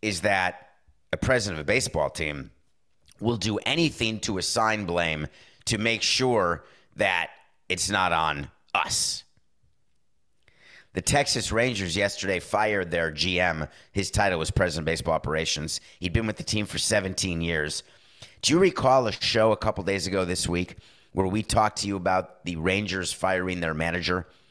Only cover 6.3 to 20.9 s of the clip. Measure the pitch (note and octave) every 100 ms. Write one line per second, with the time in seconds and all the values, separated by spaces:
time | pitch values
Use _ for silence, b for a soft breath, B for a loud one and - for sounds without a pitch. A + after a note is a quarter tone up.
6.3 | A#2+ F2 E2+ b b b - G2 F2 D#2+
7.3 | - _ _ _ F#2 - G2+ F#2 E2 D#2+
8.3 | C#2+ C#2+ - _ F#2+ - - - - -
9.3 | _ _ _ _ _ _ _ _ _ _
10.3 | _ _ B B B B F#2 - C#3+ C#3+
11.3 | B2+ G#2 G#2+ B2+ A2 F#2 E2+ G2+ - G2
12.3 | F#2 - G#2 A2 G#2 F2 E2+ E2 D2 F2+
13.3 | F2+ F2+ D#2+ D2+ B B G2+ F#2+ - G2+
14.3 | F2 D#2+ - F2+ E2 D#2 D#2+ - D#2+ -
15.3 | D#2 E2 - D#2 - B B F#2 A2 A2
16.3 | G#2 - A2 G2+ - - G#2+ F#2+ F#2+ F#2+
17.3 | E2+ E2+ E2 D2+ - - B B B B
18.3 | B - D#3+ F#3+ - C3 C3 A#2 G2 -
19.3 | A2+ A2 G#2 A2 G2+ F#2 G2 F2+ F#2+ F2+
20.3 | F2+ - F2 F2+ - b